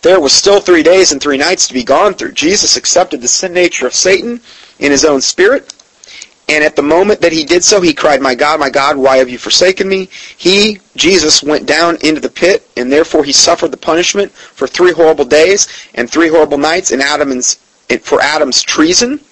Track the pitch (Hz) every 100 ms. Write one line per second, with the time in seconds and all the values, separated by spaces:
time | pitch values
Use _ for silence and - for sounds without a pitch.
0 | 160 185 139 - - 202 190 175 151 185
1 | 175 143 147 139 151 185 - 127 120 139
2 | 208 190 - - 151 208 - - - 170
3 | 185 139 117 - 190 175 175 - 127 -
4 | - 196 240 240 - - - _ 143 139
5 | 151 139 127 - 190 269 - - _ _
6 | - - - _ - 151 151 - 139 165
7 | 202 208 170 160 147 175 - 208 180 147
8 | 156 139 135 123 147 156 139 139 139 143
9 | 135 131 131 123 - - 180 190 196 190
10 | 185 - - - 170 196 214 208 _ -
11 | 151 185 151 - 139 151 127 147 170 165
12 | 151 151 123 - 175 196 _ - 123 143
13 | 165 160 143 135 - 170 165 127 - 165
14 | 175 202 202 - - - 131 - 180 160
15 | 160 147 143 151 170 202 - - - -
16 | 120 151 165 160 151 143 147 170 180 131
17 | 139 147 143 127 123 - _ _ _ 123
18 | - 143 139 156 139 117 - - 156 180
19 | 240 285 _